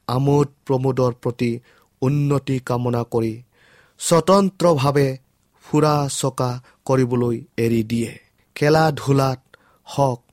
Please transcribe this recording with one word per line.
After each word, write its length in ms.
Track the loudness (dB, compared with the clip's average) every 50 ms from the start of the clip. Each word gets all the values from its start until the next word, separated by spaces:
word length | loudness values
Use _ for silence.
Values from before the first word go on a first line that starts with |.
| _ -6
আমোদ 400 | -2 -2 2 2 2 2 2 0 _ _ _
প্ৰমোদৰ 480 | -4 -2 -2 0 -2 0 0 0 0 -2 -4
প্ৰতি 300 | -6 -8 -6 -4 -4 -4 -4 -6 -10 _ _ _ _ _ _ -4 -2
উন্নতি 540 | -2 0 0 0 0 -2 -2 -2 -2 -4 -4 -4
কামনা 360 | -4 -4 -4 -2 -2 -2 -4 -4
কৰি 300 | -2 -2 -2 -2 -4 -6 -8 -14 _ _ _ _ _ _ _ _ _ _ -8
স্বতন্ত্ৰভাৱে 1080 | -2 0 2 2 4 4 4 4 4 2 0 0 2 2 2 2 2 2 2 2 2 0 -2 -6 _ _ _ _ _ _ _ _ -8
ফুৰা 300 | -2 0 2 2 4 2 2 -2 -4
চকা 400 | -4 -4 -4 -4 -4 -2 -4 -4 -4 -6 -12 _ _ _ -4
কৰিবলৈ 500 | 0 2 2 2 2 0 0 0 0 -2 -4 -8 -10 _
এৰি 260 | -2 0 0 0 0 0
দিয়ে। 280 | -2 -2 -4 -4 -4 -8 -14 _ _ _ _ _ _ -6
খেলা 280 | -2 0 2 2 4 2 0
ধূলাত 500 | 0 -2 -2 0 0 2 0 0 -2 -6 _ _ _ -20 _ _ _ _ _
হওক, 340 | -8 -4 -2 0 0 -2 -4 _ _